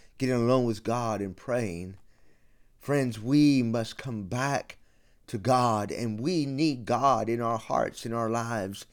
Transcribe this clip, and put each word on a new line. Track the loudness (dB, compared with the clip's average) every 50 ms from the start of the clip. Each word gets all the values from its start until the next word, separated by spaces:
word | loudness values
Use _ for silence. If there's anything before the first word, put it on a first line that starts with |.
| -20 -20 _ -4
getting | -2 0 2
alone | 2 4 4 4 4 2
with | 2 -2 -4 -4
God | -4 -2 -2 -2 -2 -2 -4
and | -4 -6 -8 -10
praying. | -6 -4 -2 -2 -2 -2 -6 -8 -10 -12 -14 -16 -20 -20 -20 _ -20 -20 -20 _ _ -20 _ _ -20 -20 _ _
Friends, | -6 -2 0 0 0 0 -2 -4
we | -2 2 6 6 8 8 6 6 4
must | 2 0 0 -2 -4 -6 -10
come | -10 -8 -8 -8 -6
back | -4 -4 -2 -2 0 -2 -2 -4 -6 -16 -20 -20 _ _ _ _ _ _ _ _ -10
to | -8 -4
God, | 0 2 4 4 4 4 2 2 0 -2 -4
and | -4 -4 -4 -4 -2
we | -2 -2 0 0 -2
need | -2 -2 0 0 0 0 -2 -2
God | -2 0 2 4 4 4 4 2 0
in | -2 0
our | 0 -2 -2 -4
hearts, | -4 -2 0 0 0 0 -4 -8 -8
in | -6
our | -4 -2 -2 0
lives, | 0 -2 -2 -2 -4 -4 -4 -4 -6 -10 -14 _